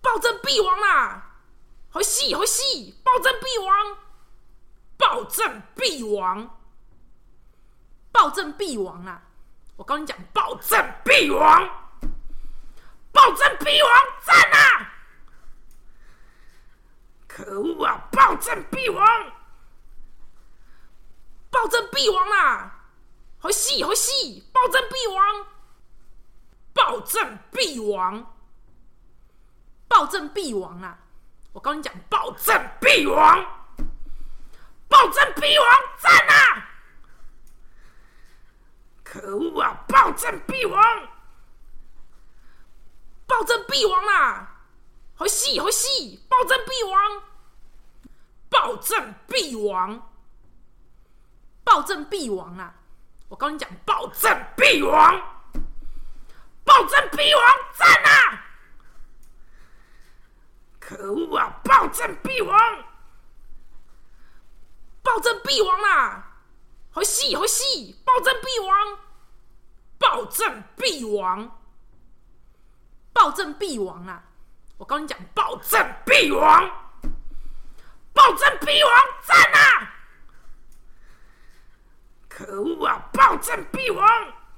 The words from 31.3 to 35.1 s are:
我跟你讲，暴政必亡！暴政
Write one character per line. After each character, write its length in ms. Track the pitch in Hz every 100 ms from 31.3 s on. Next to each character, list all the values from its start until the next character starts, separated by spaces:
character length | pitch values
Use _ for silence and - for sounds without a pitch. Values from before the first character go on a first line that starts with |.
| - -
我 60 | 202
跟 200 | 269 302
你 20 |
讲， 120 | 294 185 -
暴 200 | - 480
政 300 | - - - - -
必 260 | 508 587 302
亡！ 380 | - 311 349 - - - - - - - - - - - - - - -
暴 180 | 571
政 260 | 466